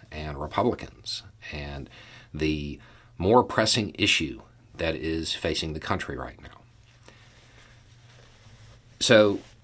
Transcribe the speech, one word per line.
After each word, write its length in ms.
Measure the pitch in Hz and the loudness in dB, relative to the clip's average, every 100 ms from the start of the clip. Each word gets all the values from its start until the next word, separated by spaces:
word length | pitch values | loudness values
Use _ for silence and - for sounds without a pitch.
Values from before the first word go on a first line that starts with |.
| - | -16
and 280 | 78 78 71 | -12 -10 -8
Republicans 800 | 76 - 117 - - - - - - - - | -6 0 0 0 -6 -16 -12 -12 -12 -18 -12
and 360 | 76 71 143 - - - - - | -10 -10 -10 -12 -16 -20 -20 -14
the 460 | 76 78 78 73 71 - - - - | -4 -2 -2 -4 -10 -16 -20 -18 -2
more 260 | 90 117 - | 4 6 4
pressing 500 | - 110 - 104 - | 2 2 2 -2 0
issue 440 | 101 - 76 62 - - - - | 0 2 -2 -6 -16 -20 -18 -6
that 200 | 82 80 | -4 -2
is 380 | 80 80 80 | -4 -4 -4
facing 380 | - 85 78 80 | -4 -4 -2 -4
the 80 | 78 | -6
country 380 | - 95 - - | -4 -4 -4 -8
right 240 | - - | -10 -12
now. 180 | - - - - - - - - - - - - - - - - - - - - - - - - - - | -20 -20 -20 -20 -20 -20 -20 -20 -20 -20 -20 -20 -20 -20 -20 -20 -20 -20 -20 -20 -20 -20 -20 -20 -20 -2
So 400 | - 113 107 98 - - | 6 8 8 4 -6 -10